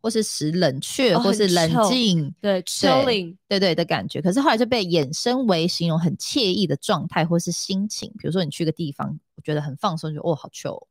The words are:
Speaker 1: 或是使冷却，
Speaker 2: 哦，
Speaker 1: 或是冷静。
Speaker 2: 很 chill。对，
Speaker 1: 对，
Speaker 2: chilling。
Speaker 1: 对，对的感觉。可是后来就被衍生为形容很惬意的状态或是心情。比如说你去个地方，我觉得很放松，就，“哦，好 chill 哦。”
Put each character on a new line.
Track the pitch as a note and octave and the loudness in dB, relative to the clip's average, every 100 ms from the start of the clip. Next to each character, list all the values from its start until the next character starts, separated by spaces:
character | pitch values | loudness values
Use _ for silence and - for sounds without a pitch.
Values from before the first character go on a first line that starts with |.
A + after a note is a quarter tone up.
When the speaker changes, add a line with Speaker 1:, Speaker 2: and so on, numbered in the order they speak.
Speaker 1:
或 | A3 | -2
是 | A3 | -2
使 | G#3+ - D3+ | -2 -2 -2
冷 | E3+ E3+ C3 | 2 0 0
却， | - - B3+ | -6 0 4
Speaker 2:
哦， | D#3+ | 4
Speaker 1:
或 | G3 | 4
是 | G#3 G3+ | 2 4
冷 | F3 E3 | 4 4
静。 | E3 | 4
Speaker 2:
很 | |
chill。 | G#3+ B3+ A3+ F3 C#3+ F3 | 4 4 4 2 0 -4
对， | G#3 F#3+ | -2 -2
Speaker 1:
对， | |
Speaker 2:
chilling。 | F3+ - C#4+ C4 C4+ A3 E3+ F3+ _ | -2 0 4 4 4 0 -4 -12 _
Speaker 1:
对， | G3+ | 0
对 | F#3+ | 2
的 | D#3+ | 2
感 | - D3+ - | 0 -2 -4
觉。 | - | -2
可 | D#3+ | 0
是 | G3+ | 2
后 | C#4+ | 2
来 | A3 | 2
就 | |
被 | A#3 A#3+ | 2 0
衍 | F#3 E3+ C#3 | 2 0 0
生 | D#3 - B3+ B3 | -2 -2 0 2
为 | F3 E3 | 2 2
形 | - E3+ | 0 0
容 | D#3+ | 2
很 | E3 - | 0 -2
惬 | - D4 | -4 0
意 | G#3+ F#3 F3 | 0 0 0
的 | C#3+ | -2
状 | - F#3+ E3+ | -2 -2 -2
态 | - D#3+ | -2 0
或 | E3+ | 0
是 | F3 | -2
心 | E3+ - F#3+ G#3 | -6 -4 -4 -4
情。 | - - - | -6 -12 -10
比 | - | -4
如 | |
说 | E3+ | -2
你 | D#3+ | -4
去 | - | -2
个 | D#3+ | -4
地 | - D#3+ | -2 -6
方， | C#3+ C#3+ D3+ _ - | -6 -8 -8 _ -18
我 | |
觉 | - | -4
得 | D3+ | -4
很 | D3 C#3 | -4 -4
放 | G#3 D#3+ | -4 -4
松， | D#3+ | -6
就 | D3+ | -6
，“哦， | - | -4
好 | D#3+ - | -4 -6
chill | - C#3+ | -10 -10
哦。” | - - | -10 -14